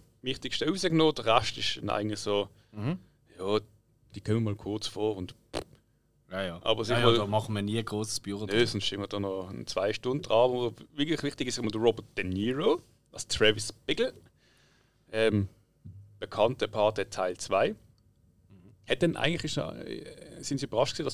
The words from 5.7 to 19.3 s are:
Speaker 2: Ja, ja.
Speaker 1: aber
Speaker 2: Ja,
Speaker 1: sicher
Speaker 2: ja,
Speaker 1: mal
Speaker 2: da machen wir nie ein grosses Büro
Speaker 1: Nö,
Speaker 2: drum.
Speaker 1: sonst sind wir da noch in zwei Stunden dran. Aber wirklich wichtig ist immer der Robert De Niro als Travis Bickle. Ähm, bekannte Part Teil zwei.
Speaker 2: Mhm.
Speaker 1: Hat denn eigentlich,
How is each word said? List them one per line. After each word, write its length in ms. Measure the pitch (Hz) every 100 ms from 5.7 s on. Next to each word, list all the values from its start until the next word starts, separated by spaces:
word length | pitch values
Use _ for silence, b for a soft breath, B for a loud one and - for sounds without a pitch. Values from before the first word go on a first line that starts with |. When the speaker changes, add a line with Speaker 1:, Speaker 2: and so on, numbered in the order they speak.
| - _ _ _ _ -
Speaker 2:
Ja, 120 | 95
ja. 160 | 92 87
Speaker 1:
aber 160 | 113 113
Speaker 2:
Ja, 40 | 110
Speaker 1:
sicher 140 | 117
Speaker 2:
ja, 40 | 117
Speaker 1:
mal 100 | 117
Speaker 2:
da 100 | 101
machen 260 | 107 107
wir 80 | 104
nie 160 | 101 113
ein 60 | 110
grosses 340 | 104 107 -
Büro 260 | 95 101 104
Speaker 1:
Nö, 60 | 107
Speaker 2:
drum. 80 | 113
Speaker 1:
sonst 220 | 101 -
sind 100 | 101
wir 80 | 98
da 120 | 104
noch 320 | 98 95 92
in 160 | 107 110
zwei 260 | 92 101
Stunden 300 | 107 127 143
dran. 140 | - 113 127
Aber 220 | 123 120 110 -
wirklich 280 | 147 147 151
wichtig 240 | 143 - 127
ist 120 | 113
immer 100 | 113
der 120 | 110
Robert 240 | 117 110 - -
De 60 |
Niro 580 | 92 92 113 135 202 359 - _ _
als 160 | - -
Travis 440 | - 107 107 -
Bickle. 420 | - - 156 254 - - b b b b b b b _
Ähm, 360 | 110 110 104 98 _ _ _ - - - -
bekannte 480 | 101 - 110 123 101
Part 440 | 107 104 107 98
Teil 260 | - 92 87
zwei. 320 | - 98 156 220 _ _ _ _ _ _ _
Speaker 2:
Mhm. 240 | - - _ -
Speaker 1:
Hat 120 | 123
denn 120 | 170 -
eigentlich, 280 | 143